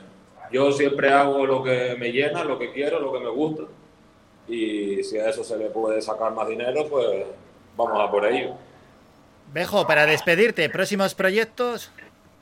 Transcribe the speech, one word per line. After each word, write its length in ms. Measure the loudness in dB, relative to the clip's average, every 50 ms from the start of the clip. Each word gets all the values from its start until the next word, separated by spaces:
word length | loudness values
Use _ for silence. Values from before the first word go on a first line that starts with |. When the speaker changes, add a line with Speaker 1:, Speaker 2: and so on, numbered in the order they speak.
| -14 -20 -20 -20 -20 _ -20 -20 -10 -2
Speaker 1:
yo 180 | 0 2 4 4
siempre 380 | 4 4 2 2 2 4 4 6
hago 360 | 6 6 6 4 2 2 2
lo 160 | 2 2 2
que 340 | 2 0 0 0 0 -2 -4 -4
me 140 | -4 -2
llena, 320 | 0 0 0 0 0 -2 -4
lo 140 | -4 -4 -4
que 140 | -6 -6
quiero, 280 | -4 -4 -2 -2 -2 -2
lo 120 | -2 -4
que 80 | -4 -4
me 100 | -6 -4
gusta, 320 | -2 -2 -2 -2 -4 -6 -10 -14 -16 -20 -20 -20 _ _ _ _ _ _ _ _ _ _ -12
y 560 | -8 -6 -4 -4 -4 -4 -4 -4 -4 -4 -4 -6
si 140 | -6 -4 -4
a 120 | -2 -2
eso 120 | -2 -4
se 140 | -6 -6 -6
le 140 | -6 -6 -4
puede 300 | -4 -2 -2 -2 -2 -2
sacar 300 | -4 -4 -4 -4 -4 -4 -2
más 120 | -4 -4 -4
dinero, 380 | -4 -4 -4 -2 -2 -2 -2 -2
pues 360 | 0 0 0 0 0 -2 -4 -8 -12 -16 -20 -20 -20 -20 -20 -10 -4
vamos 220 | -2 -2 0 2 2 2
a 40 | 2
por 160 | 2 2 2
ello. 260 | 2 2 0 -2 -6 -8 -12 -18 -20 -20 -20 -20 -20 _ _ _ _ _ _ _ _ _ _ -18 -10
Speaker 2:
Bejo, 340 | -6 -6 -4 0 0 0 2
para 180 | 4 4 4 6
despedirte, 640 | 4 4 2 4 4 4 4 4 2 2 0 -2 0
¿próximos 460 | 0 -2 -2 0 0 0 0 0 0
proyectos? 760 | 0 0 0 2 0 -2 -2 -4 -4 -4 -4 -4 -6 -10 -14 -20 -20 -20 -20 _ _ _ _ _ _